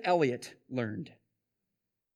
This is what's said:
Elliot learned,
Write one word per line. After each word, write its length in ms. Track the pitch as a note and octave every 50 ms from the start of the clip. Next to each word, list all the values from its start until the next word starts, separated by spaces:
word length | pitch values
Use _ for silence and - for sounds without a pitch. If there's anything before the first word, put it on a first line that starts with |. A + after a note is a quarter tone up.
| -
Elliot 500 | F#3 F3+ E3+ D3+ B2+ B2 A#2+ - - - _ _ -
learned, 440 | B2+ B2+ A#2 G#2+ G#2+ - D#3+ - - _ _ _ _ _ _ _ _ _ _ _ _ _ _ _ _ _ _ _ _